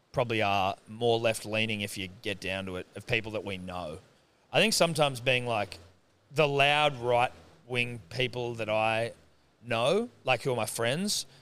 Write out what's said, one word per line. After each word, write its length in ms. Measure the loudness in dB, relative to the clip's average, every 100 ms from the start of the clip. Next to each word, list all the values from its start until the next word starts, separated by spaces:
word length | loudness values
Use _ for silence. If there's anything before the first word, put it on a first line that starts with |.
| _
probably 280 | -2 0 2
are 340 | 4 4 2 -2 -12
more 300 | 0 2 4
left-leaning 640 | 2 0 -2 -2 0 -2
if 160 | -4 -6
you 100 | -10 -8
get 180 | -6 -6
down 260 | -4 -6 -6
to 100 | -8
it, 100 | -10 -14
of 100 | -2
people 240 | -2 -2
that 100 | -8
we 140 | -6 -8
know. 400 | -8 -8 -8 -12 -16 _ _ _ _
I 60 | 0
think 120 | 2
sometimes 460 | 2 2 2 0 2
being, 260 | 0 0 0
like, 320 | -2 -4 -8 -20 _ _ _ _ 0
the 120 | 2
loud 480 | 4 4 6 2 2
right-wing 1000 | 2 4 2 -2 -20 -20 -6 -2 -2 -6 -12
people 440 | -2 -2 -2 -6 -4
that 140 | -2
I 420 | 2 2 0 -2 -8 _ _ _ _ -4
know, 420 | 0 2 2 -2 -6
like, 200 | 0 0
who 80 | 2
are 20 | -2
my 100 | -2
friends, 600 | -2 -2 0 -2 -4 -6 -18